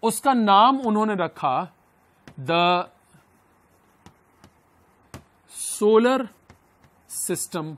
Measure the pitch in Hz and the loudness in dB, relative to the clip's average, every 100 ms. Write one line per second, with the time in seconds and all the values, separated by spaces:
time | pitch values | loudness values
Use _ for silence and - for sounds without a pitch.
0 | 226 220 285 262 214 196 233 269 247 214 | -2 -2 0 2 4 6 6 4 0 0
1 | 214 202 165 - 147 131 180 _ _ _ | -2 -2 -4 -4 -2 -2 -6 _ _ _
2 | _ _ - - 131 165 175 180 180 _ | _ _ -20 -16 -4 0 2 0 -4 _
3 | _ _ _ _ _ _ _ _ _ _ | _ _ _ _ _ _ _ _ _ _
4 | - _ _ _ - _ _ _ _ _ | -20 _ _ _ -20 _ _ _ _ _
5 | _ - _ _ _ - - - 208 214 | _ -20 _ _ _ -14 -12 -2 2 4
6 | 240 262 247 _ _ - _ _ _ _ | 4 0 -4 _ _ -20 _ _ _ _
7 | _ - - 175 - 175 156 | _ -12 -8 -6 -6 -8 -10